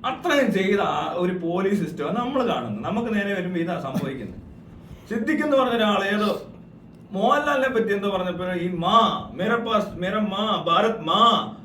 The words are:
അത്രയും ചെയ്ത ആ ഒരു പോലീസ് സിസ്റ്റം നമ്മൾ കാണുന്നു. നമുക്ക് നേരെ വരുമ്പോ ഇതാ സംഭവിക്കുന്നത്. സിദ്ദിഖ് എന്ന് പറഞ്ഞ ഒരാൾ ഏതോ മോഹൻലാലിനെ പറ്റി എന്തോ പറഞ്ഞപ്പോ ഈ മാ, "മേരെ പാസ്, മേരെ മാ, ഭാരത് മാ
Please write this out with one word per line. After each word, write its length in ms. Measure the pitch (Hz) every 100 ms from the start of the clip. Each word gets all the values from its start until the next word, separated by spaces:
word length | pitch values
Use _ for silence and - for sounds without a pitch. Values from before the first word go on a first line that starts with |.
| 359
അത്രയും 380 | 381 359 285 233 190
ചെയ്ത 240 | 190 202 160 147
ആ 180 | 156 175
ഒരു 120 | 180 180 165
പോലീസ് 340 | 180 196 190
സിസ്റ്റം 320 | 160 - 160 214
നമ്മൾ 220 | 247 277 233
കാണുന്നു. 300 | 151 117 104 160
നമുക്ക് 220 | 208 233 208
നേരെ 160 | 202 196
വരുമ്പോ 220 | 175 180
ഇതാ 120 | 165 139 135
സംഭവിക്കുന്നത്. 560 | - 139 127 101 - - - - - - - -
സിദ്ദിഖ് 340 | 226 226 - 302
എന്ന് 120 | 277
പറഞ്ഞ 140 | 247 233
ഒരാൾ 240 | 214 202 196 208
ഏതോ 140 | 208 - - - - - - - - 190
മോഹൻലാലിനെ 540 | 226 285 285 269 262 226
പറ്റി 160 | 190 202
എന്തോ 120 | 202 185
പറഞ്ഞപ്പോ 300 | 180 175 185 180 175
ഈ 20 | 175
മാ, 140 | 170 226 - - - -
"മേരെ 200 | 208 233 220
പാസ്, 240 | 220 - 160
മേരെ 180 | 185 214 202
മാ, 100 | 196 214 180 160
ഭാരത് 340 | 170 220 - 160
മാ 120 | 190 190 180 - -